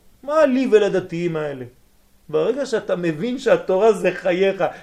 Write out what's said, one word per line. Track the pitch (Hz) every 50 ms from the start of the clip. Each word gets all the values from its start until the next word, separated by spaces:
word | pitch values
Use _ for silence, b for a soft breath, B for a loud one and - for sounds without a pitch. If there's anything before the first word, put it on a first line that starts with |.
| _ _ _ _ -
מה | 269 294 311 311
לי | 277 247 262 262 220
ולדתיים | 208 214 208 196 175 185 180 - 165 170 175 170 160
האלה? | 156 151 147 139 131 123 117 - _ _ _ _ _ _ _ _ _ _ -
ברגע | 151 156 160 196 247 277 269
שאתה | - 226 208 208 - 190
מבין | 175 175 170 160 147 185 240 247 -
שהתורה | - 226 190 165 - - 185 190 208 226 208
זה | 185 180 185
חייך, | 180 - - 190 175 180 190 196 190 190 170 143 B B